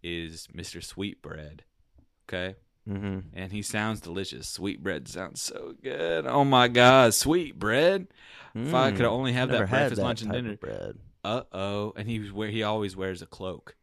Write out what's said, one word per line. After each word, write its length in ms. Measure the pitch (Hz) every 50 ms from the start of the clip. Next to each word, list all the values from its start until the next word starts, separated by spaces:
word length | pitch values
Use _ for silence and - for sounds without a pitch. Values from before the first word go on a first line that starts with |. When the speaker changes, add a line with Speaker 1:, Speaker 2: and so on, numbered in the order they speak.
Speaker 1:
is 460 | _ 85 85 85 82 82 80 82 - - -
Mister 260 | 85 85 - - 85
Sweetbread. 800 | 82 - - - 98 104 - _ _ - 80 78 76 73 78 73 - _ _ _ _ _ _ - - _ _ _ _ -
Okay? 280 | - 92 90 92 95 - _ _ _ _ _ -
Speaker 2:
Mm-hmm. 300 | 98 98 101 101 98 95 92 82 -
Speaker 1:
And 180 | - 92 95
he 100 | 98 104
sounds 380 | 104 - - 107 107 110 110 104
delicious. 460 | - 85 85 92 98 - - 62 - -
Sweetbread 600 | - - 87 101 98 - 76 95 92 76 64 -
sounds 340 | - 87 92 87 - -
so 340 | - - - - - - - - -
good. 420 | 131 135 147 165 170 170 165 151
Oh 180 | 131 123 143 139
my 220 | 139 135 127 123 123
God, 440 | 120 123 123 123 131 135 131 117 104
sweetbread. 960 | - - 135 156 180 175 143 - - 92 104 110 131 151 175 196 196 185 - _ _ - - - - - - _
If 180 | 110 117 143 160
I 180 | 127 131 135
could 140 | 101 95 117
Speaker 2:
Mm. 40 | 117
Speaker 1:
only 220 | 107 123 131 131 120
have 160 | 127 127 127
Speaker 2:
Never 160 | 123 113 104
Speaker 1:
that 40 | 92
Speaker 2:
had 80 | - 131
Speaker 1:
breakfast, 160 | 143 131 - -
Speaker 2:
that 60 | 98
Speaker 1:
lunch, 160 | - 120 107 113
and 80 | 107
Speaker 2:
type 60 | 101 123
Speaker 1:
dinner. 120 | 123 113 104
Speaker 2:
of 60 | 101
bread. 380 | - - 53 50 50 50 50 - - - _ _ _
Speaker 1:
Uh-oh. 680 | 98 110 127 - _ - 95 98 101 101 101 104 107 - -
And 100 | 104 107
he 80 | 117 110
was 120 | 107 101
wear-, 180 | 98 101 107 107
he 140 | 104 113 107
always 320 | 104 107 110 104 98 92
wears 260 | 95 95 95 95 87
a 60 | - -
cloak. 480 | - - 98 92 87 73 _ - - _